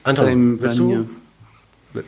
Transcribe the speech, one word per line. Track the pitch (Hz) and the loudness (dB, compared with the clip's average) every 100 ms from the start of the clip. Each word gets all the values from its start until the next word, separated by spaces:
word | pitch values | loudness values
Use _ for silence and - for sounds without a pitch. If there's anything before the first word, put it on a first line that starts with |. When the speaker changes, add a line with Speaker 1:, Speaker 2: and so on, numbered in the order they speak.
Speaker 1:
Anton, | 135 139 135 | -2 2 2
Speaker 2:
Same | 127 120 117 | 2 2 0
Speaker 1:
willst | 120 120 | -2 0
Speaker 2:
bei | |
Speaker 1:
du, | 120 | 0
Speaker 2:
mir. | 113 113 - - _ - _ _ _ _ 120 | 0 -4 -12 -20 _ -20 _ _ _ _ -14